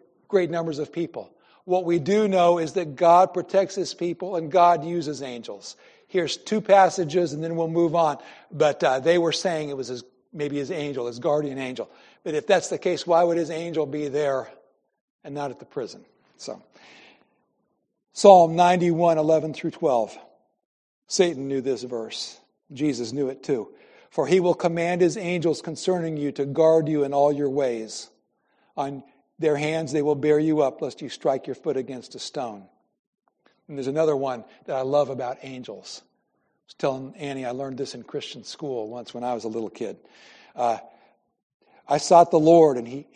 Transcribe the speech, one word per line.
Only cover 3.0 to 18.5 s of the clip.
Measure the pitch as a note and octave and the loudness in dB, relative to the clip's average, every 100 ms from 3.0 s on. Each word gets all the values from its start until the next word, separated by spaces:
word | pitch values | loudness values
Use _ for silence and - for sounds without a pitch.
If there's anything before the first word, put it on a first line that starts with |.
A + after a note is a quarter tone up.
| E3+ F3 F#3 | 6 8 6
protects | F3+ - G3+ F#3+ | 2 -2 0 0
his | - F3+ | -2 -6
people | - F3 E3+ F3+ F#3 | -4 -6 -6 -6 -6
and | D#3+ | 0
God | F3+ F3 F3 | 6 6 4
uses | D#3+ F3 D3 C#3 | 0 -4 -4 -6
angels. | C3+ A#2+ A2+ G2+ - - _ _ _ | -10 -10 -12 -14 -16 -20 _ _ _
Here's | F#3+ D#3 - | -2 -2 -4
two | - G#3+ | -4 -2
passages, | G#3+ G3 F#3 E3 E3 F3 E3+ | 6 6 6 4 -2 0 -2
and | D3 | -2
then | E3 | -4
we'll | E3 E3 | -2 -2
move | E3 E3+ | 2 2
on. | E3 D#3+ C#3 - - _ | 2 0 -2 -10 -20 _
But, | D3 D3+ - | 0 0 2
uh, | D#3+ C3 | 0 2
they | C3 F3 | 2 4
were | G#3 | 2
saying | D3 F#3+ E3 D3+ | 0 -2 -4 -6
it | C#3 | -8
was | A#2+ | -8
his, | B2 - _ _ | -10 -14 _ _
maybe | F3 D3 C#3+ | -8 -6 -4
his | C3+ | -6
angel, | F3 D3 C3 A#2+ | -6 -6 -6 -8
his | A#2 | -4
guardian | D#3 D3 D3 C3+ | -2 0 -2 -6
angel. | B2+ B2 G#2 - _ _ | -8 -8 -12 -16 _ _
But | - | -6
if | D3+ C#3+ | -4 2
that's | F#3 - | 0 0
the | E3 | -4
case, | F3+ E3+ - | -2 -2 2
why | E3+ | 2
would | F3 E3+ | 4 0
his | D#3+ | -2
angel | D#3+ E3+ D#3+ | -6 -6 -4
be | C#3+ D3 D3 | -4 -4 -6
there | C3+ D3 C3+ - - _ _ _ _ _ _ | -4 -2 -2 -6 -14 _ _ _ _ _ _
and | D3+ | -14
not | C#3+ C#3+ | -10 -10
at | B2 | -10
the | A#2+ | -14
prison? | - A2+ - _ _ _ _ | -10 -10 -12 _ _ _ _
So, | - A2 _ _ - - - _ _ _ _ _ _ _ _ _ _ | -16 -16 _ _ -20 -20 -20 _ _ _ _ _ _ _ _ _ _
Psalm | - G3+ F#3 E3 | 4 8 10 8